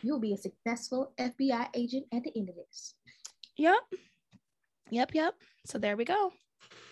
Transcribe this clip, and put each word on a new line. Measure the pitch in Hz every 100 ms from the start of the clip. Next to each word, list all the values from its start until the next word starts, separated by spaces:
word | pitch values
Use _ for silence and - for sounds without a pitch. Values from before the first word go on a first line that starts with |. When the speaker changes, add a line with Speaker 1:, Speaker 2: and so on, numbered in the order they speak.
Speaker 1:
you'll | 226 285
be | 214
a | 196
successful | 190 - 226 233 - 254 269 -
F | 247 254
B | 269
I | 233 247
agent | 240 240 262 -
at | 240
the | 277 226
end | 185
of |
this. | 170 - - - - - - - - - -
Speaker 2:
Yep. | 320 415 - 381 - _ _ - _ _ _ _ -
Yep, | 233 269
yep. | 311 330 - - _ -
So | 220
there | 208 208
we |
go. | 240 392 381 - _ _ - - -